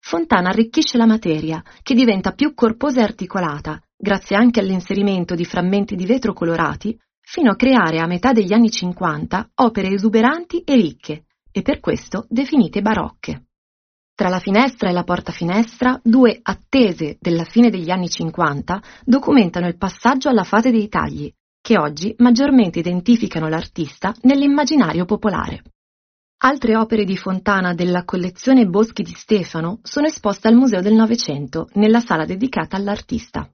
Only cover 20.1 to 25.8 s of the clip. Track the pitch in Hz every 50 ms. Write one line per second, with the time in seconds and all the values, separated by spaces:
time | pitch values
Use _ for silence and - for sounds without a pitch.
20.1 | 277 262 262 294 254 214 180 - - 214 233 262 233 226 202 214 - 170 151 151
21.1 | 147 151 147 143 _ _ _ _ _ _ _ - 233 190 151 147 151 143 170 214
22.1 | - - 240 247 240 226 277 294 277 254 214 175 165 170 165 180 175 180 175 -
23.1 | 240 226 - 190 - 165 160 156 160 165 160 - _ - 160 143 - _ - 190
24.1 | 214 - - 254 277 277 285 277 277 294 294 247 311 294 208 160 147 165 185 180
25.1 | 214 202 - 214 - - - - - - _ - _ _